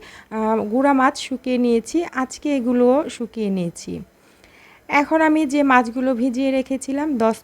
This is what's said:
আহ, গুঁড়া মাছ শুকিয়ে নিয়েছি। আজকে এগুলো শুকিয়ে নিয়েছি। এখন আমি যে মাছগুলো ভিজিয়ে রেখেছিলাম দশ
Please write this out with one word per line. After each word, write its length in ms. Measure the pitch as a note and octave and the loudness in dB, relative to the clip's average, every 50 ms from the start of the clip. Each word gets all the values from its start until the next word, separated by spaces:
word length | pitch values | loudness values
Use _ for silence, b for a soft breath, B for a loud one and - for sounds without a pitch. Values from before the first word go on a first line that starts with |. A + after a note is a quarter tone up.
| B B B B B B | B B B B B B
আহ, 260 | G#3+ A3 A3 A3 A3 | -6 -4 -2 0 0
গুঁড়া 360 | A3 G#3 G#3 G#3+ C4 C4+ C#4+ | -2 -2 -2 0 2 2 4
মাছ 260 | C#4 C4 C4 C#4 C#4+ - | 4 4 4 2 0 -2
শুকিয়ে 400 | - - C4+ B3 - B3+ B3+ B3 | -8 -8 -8 -8 -4 -2 0 2
নিয়েছি। 460 | B3 A#3+ A#3 A3+ A3 - - E4 F4 - - | 2 2 2 0 0 -2 -2 -2 -2 -2 -4
আজকে 420 | - C4 - - - - D4+ C#4+ | -6 -6 -6 -6 -6 -4 -2 -2
এগুলো 520 | C4+ A3+ B3 B3 B3 B3 B3 B3+ C#4+ E4 C4+ | 0 0 0 2 4 4 4 4 2 0 -2
শুকিয়ে 420 | - - A#3+ - - A3+ G#3+ G3+ | -6 -10 -10 -10 -6 -6 -4 -2
নিয়েছি। 500 | F#3+ F#3+ F3 E3+ - - - F#3 F3 E3 - _ _ b b b b b b b b b b b b b b - | -2 -2 -2 -4 -6 -10 -12 -10 -10 -12 -12 _ _ b b b b b b b b b b b b b b -2
এখন 340 | C4 C#4+ D4 - D#4 D#4+ | 0 0 0 2 2 2
আমি 240 | D#4+ D#4 D#4 D#4 D#4 | 4 4 2 2 0
যে 160 | B3+ C4+ D4 | 0 2 2
মাছগুলো 520 | C#4+ C4+ B3+ B3 A#3 A#3 A3+ C4 B3+ C4 C4 | 4 4 4 4 4 2 -4 -2 -2 0 0
ভিজিয়ে 360 | A3 B3 C4+ A3+ B3 C4+ C4+ | 0 0 -2 -2 0 -2 0
রেখেছিলাম 680 | C4 C4 C4 - C4+ B3+ - - C4+ C#4+ D4+ D#4+ C#4+ A3 | 0 0 -2 -2 -4 -6 -4 -4 -4 -4 -2 -2 0 2
দশ 160 | A3+ A3 A3 - | 2 0 0 -2